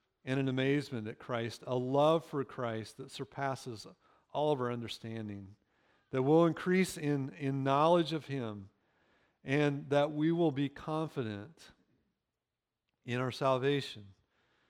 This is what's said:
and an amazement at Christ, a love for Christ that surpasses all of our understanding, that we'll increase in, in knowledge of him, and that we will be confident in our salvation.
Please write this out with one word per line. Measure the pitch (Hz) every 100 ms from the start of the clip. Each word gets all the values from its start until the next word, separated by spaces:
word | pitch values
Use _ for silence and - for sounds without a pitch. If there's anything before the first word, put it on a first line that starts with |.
| _ _ -
and | 131
an | 135
amazement | 131 135 143 139 123 107
at | -
Christ, | - 120 117 - -
a | 127
love | 127 139 147 165 160
for | 147
Christ | 123 - 120 110 107 -
that | 131
surpasses | - 135 - 139 131 - 107 - - _ _ _
all | 139 151
of | 143
our | 123
understanding, | 120 113 - 113 113 107 101 98 104 _ _ _ _ _
that | 131
we'll | 131 160 170
increase | - 180 185 180 -
in, | 147 143 135 185
in | 139 135
knowledge | 135 139 156 175 156
of | 160 -
him, | 139 117 104 98 _ _ _ _ _ _ _ -
and | 139 151 143 151
that | 143 147
we | 151 156
will | 165 170
be | 135 139
confident | - - 156 160 - 113 101 107 165 - _ _ _ _ _ _ _ _ _ _ _ _ _ -
in | 123
our | 127
salvation. | - 139 131 135 143 131 107 101 - _ _ _ _ _